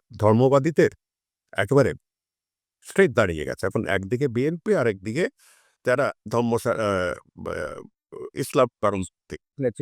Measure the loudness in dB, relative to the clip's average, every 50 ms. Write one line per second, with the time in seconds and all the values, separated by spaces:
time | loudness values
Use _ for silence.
0 | -20 _ -6 0 2 4 6 6 6 4 4 4 2 2 2 2 2 2 0 -4
1 | _ _ _ _ _ _ _ _ _ _ -6 -4 -2 2 4 4 4 4 0 -4
2 | _ _ _ _ _ _ _ _ _ _ _ _ _ _ _ _ _ -2 2 2
3 | 2 4 4 2 2 2 0 -2 -4 -6 -6 -4 -4 -4 -2 -2 -2 -2 -2 -2
4 | -2 -4 -2 -2 -2 -2 0 -2 -2 -2 -2 -4 -2 -2 0 0 0 0 -2 -4
5 | -6 -8 -4 -4 -4 -4 -6 _ _ _ _ _ _ _ _ _ _ 0 0 2
6 | 0 -2 -4 _ -8 -4 -2 0 0 0 0 0 0 -2 -2 0 0 0 0 0
7 | 0 -2 -4 -6 -12 _ _ -14 -10 -10 -8 -8 -8 -10 -10 -14 -16 -18 _ _
8 | _ _ -16 -16 -14 -12 -10 -10 -8 -2 0 2 2 2 0 _ -2 -2 0 -2
9 | -4 -8 -10 _ _ -16 -16 -16 _ _ _ -6 -6 -4 -4 -4